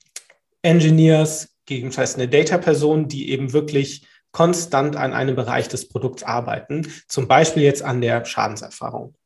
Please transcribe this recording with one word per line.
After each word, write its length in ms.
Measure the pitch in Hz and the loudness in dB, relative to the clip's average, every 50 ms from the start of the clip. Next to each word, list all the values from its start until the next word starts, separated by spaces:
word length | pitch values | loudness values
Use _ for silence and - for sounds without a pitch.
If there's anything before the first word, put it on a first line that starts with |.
| _ _ - - _ _ _ _ _ _ _ _ - | _ _ -20 -20 _ _ _ _ _ _ _ _ 2
Engineers, 840 | 170 165 170 156 156 160 160 160 160 160 156 156 156 - - - - _ _ _ | 4 4 6 6 6 6 6 8 6 6 6 4 0 -2 -8 -12 -14 _ _ _
gegebenenfalls 480 | - 139 127 117 131 - 139 131 123 - | -10 -8 -8 -8 -6 -4 -2 -2 -2 -2
eine 140 | 135 123 120 | -4 -4 0
Data-Person, 800 | 131 147 160 156 185 175 180 170 151 139 147 151 156 156 156 139 | 2 2 2 2 0 -2 2 2 0 2 2 2 2 0 0 -2
die 240 | - 135 143 - 135 | -6 -8 -8 -6 -6
eben 200 | 131 139 127 131 | -4 -4 -2 -2
wirklich 540 | 151 147 151 151 139 139 139 - - _ _ _ _ _ _ | -2 -2 0 -2 -2 -2 -4 -6 -14 _ _ _ _ _ _
konstant 680 | - - 165 170 180 175 - - - 135 143 147 147 | -2 2 2 2 2 0 -2 -2 -2 0 0 0 -2
an 160 | - 139 131 - | -4 -4 -4 -2
einem 240 | 123 131 135 127 | -2 -2 -2 -2
Bereich 320 | 127 120 117 123 127 123 - | -2 -2 -2 -2 -2 -4 -4
des 200 | - 127 - - | -6 -10 -10 -8
Produkts 340 | - 120 127 123 - - - | -8 -6 -6 -6 -8 -8 -8
arbeiten, 680 | - 117 120 117 - - - - - 143 156 160 147 - - - | -6 -6 -4 -4 -6 -8 -8 -8 -8 -8 -8 -8 -8 -12 -18 -16
zum 220 | - - 139 123 107 | -10 -6 -4 0 4
Beispiel 360 | 127 147 165 160 - 160 143 | 6 6 4 4 4 4 4
jetzt 180 | 139 139 - - | 4 4 2 -2
an 180 | 131 127 127 | -4 -4 -2
der 240 | 120 117 117 117 117 | 0 0 -2 -2 -4
Schadenserfahrung, 880 | - - 120 110 107 107 110 - - - - - - - 117 120 139 _ _ _ | -6 -4 -4 -4 -4 -4 -8 -14 -16 -16 -12 -12 -12 -10 -12 -14 -16 _ _ _